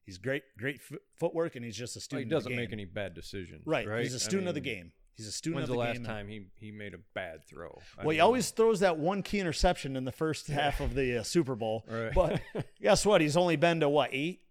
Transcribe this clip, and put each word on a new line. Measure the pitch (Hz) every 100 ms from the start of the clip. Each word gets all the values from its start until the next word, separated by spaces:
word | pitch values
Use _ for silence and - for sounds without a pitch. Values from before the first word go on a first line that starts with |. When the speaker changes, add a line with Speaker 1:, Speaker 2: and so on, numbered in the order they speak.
Speaker 1:
he's | - 92
great, | 127 143 - -
great | 131 131 -
f-, | 147 _
footwork, | - 165 165 165
and | 127
he's | 117 101
just | 120
a | 104
Speaker 2:
Well, |
he |
Speaker 1:
student | - 139
of | 117
the | 120 113
Speaker 2:
doesn't | 123
make | 113
Speaker 1:
game. | 107
Speaker 2:
any | 95
bad | 104 95
decisions, | 82 - 101 87 80 147
Speaker 1:
Right. | 147 101
Speaker 2:
right? | 110
Speaker 1:
He's | 156
a | 127
Speaker 2:
I |
Speaker 1:
student | 214 196 180
of | 151
the |
Speaker 2:
mean, | 127
Speaker 1:
game. | 98 85 _ _
He's | - 107
a |
student | - 160 156
Speaker 2:
when's | 127
Speaker 1:
of |
the |
Speaker 2:
the | 120 117
last | 120
Speaker 1:
game. | 117
Speaker 2:
time | 107 101
he, | 107 92 -
he | 107
made | 104 101
a | 90 -
bad | 104 87 80
throw? | - 73 85 - - -
I |
Speaker 1:
Well, | 151
he | 160
Speaker 2:
mean |
Speaker 1:
always | 180 254 160
throws | - 226 196
that | 190 156
one | 160 202
key | - 202
interception | 175 - 180 - 139
in | 131
the | 131
first | - 160 147 -
Speaker 2:
Yeah. | 143
Speaker 1:
half | 143 -
of | 135 127
the, | 131 120
uh, |
Super | 101 175 131
Bowl. | 113 110 110 -
Speaker 2:
Right. | 113 113
Speaker 1:
But | 160 170 - -
Speaker 2:
<laughs> | 208 - -
Speaker 1:
guess | 208 196 202
what? | 190
He's | 151 165
only | 175
been | 156 170 165
to, | 143
what, | 147 127
eight | 131 165 185 _